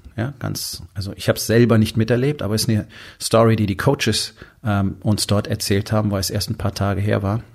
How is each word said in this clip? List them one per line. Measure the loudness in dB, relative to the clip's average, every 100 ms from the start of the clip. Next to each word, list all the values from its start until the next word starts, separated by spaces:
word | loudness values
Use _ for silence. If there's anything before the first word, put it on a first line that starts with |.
| -12 -8
ja, | -8 -6
ganz, | -8 -6 -8 -12 -12
also | -10 -10 -4
ich | -2
hab's | -2 2
selber | 4 6 4
nicht | 4 2
miterlebt, | 0 2 0 -2
aber | -4
es | -2
ist | 0
eine | 0 -2 -12 -20 -12
Story, | 2 4 6 4
die | 0
die | 0
Coaches, | 0 0 0 -2 -4 -10 -20 _
ähm, | -2 0 0 -2
uns | 0 0 2
dort | 0 0
erzählt | -4 0 0 0
haben, | 0 0
weil | -2
es | -2
erst | -4 -4
ein | -4
paar | -4
Tage | -2 -2 0
her | 0 0
war. | 0 -4 -6